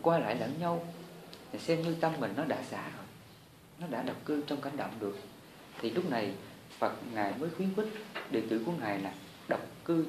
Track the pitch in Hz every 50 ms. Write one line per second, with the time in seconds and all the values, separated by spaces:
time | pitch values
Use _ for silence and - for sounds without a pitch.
0 | - 165 170 160 120 104 117 123 110 123 147 165 175 170 170 170 - - - -
1 | - - - - - - - - - - - 104 - - 165 165 165 170 160 165
2 | 170 160 156 143 120 101 98 131 - 139 107 - - - 110 98 - - - -
3 | - - - - - - - - - - - - - - - - 175 165 123 117
4 | 127 123 110 - - - 151 147 147 - 151 135 - 139 147 135 95 95 107 113
5 | 107 98 - - - - - - - - - - - - - - - 113 110 180
6 | 185 160 127 113 107 98 95 - - - - - - - - - 117 104 - -
7 | - 123 113 107 104 98 101 123 156 170 165 - 190 190 190 214 214 220 - -
8 | - - - - - - - 113 110 113 113 113 113 170 170 156 120 107 101 98
9 | 98 92 - - - - - - - - - - - - - - - - 170 165
10 | 156